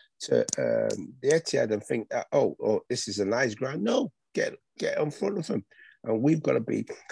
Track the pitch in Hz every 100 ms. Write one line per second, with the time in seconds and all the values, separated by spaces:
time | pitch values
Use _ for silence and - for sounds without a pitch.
0 | _ _ - 60 - - 60 57 55 52
1 | - - 131 160 - 131 113 104 - 123
2 | 104 123 - 147 107 - 107 104 - 120
3 | - 98 98 117 127 104 131 156 220 262
4 | 254 - _ - - - _ - - -
5 | 151 - 202 202 156 104 - - - -
6 | 113 110 139 160 - 127 113 110 - -
7 | -